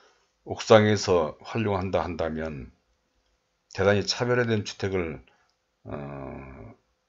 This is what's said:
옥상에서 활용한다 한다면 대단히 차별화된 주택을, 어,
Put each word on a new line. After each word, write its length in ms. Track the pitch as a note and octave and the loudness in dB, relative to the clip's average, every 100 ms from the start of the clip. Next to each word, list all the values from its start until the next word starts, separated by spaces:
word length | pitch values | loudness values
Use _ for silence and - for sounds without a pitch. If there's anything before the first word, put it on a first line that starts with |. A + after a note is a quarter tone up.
| _ _ _ _ | _ _ _ _
옥상에서 920 | - G2 - A2 G#2+ G2+ - F2 D2+ - | -12 -4 6 8 8 2 2 2 0 -6
활용한다 640 | - A#2 G#2 G2 F#2+ F2 | -8 -4 -2 -2 0 -2
한다면 680 | E2 E2 E2 D#2 D#2+ C#2+ B1 - _ _ _ _ _ _ _ _ _ | -2 -4 -4 -4 -8 -8 -14 -20 _ _ _ _ _ _ _ _ _
대단히 320 | - G2 G2+ F#2 | 0 4 4 0
차별화된 600 | - B2 B2 A#2 G#2+ A2 | -2 0 0 0 0 -2
주택을, 600 | - G2 F#2+ E2 C#2 - _ _ _ _ _ - | -6 -4 -2 -4 -8 -16 _ _ _ _ _ -14
어, 880 | C#2+ C#2+ C#2 C2+ C2+ C2 C2+ G#2+ - _ _ | -12 -10 -12 -12 -14 -16 -18 -20 -20 _ _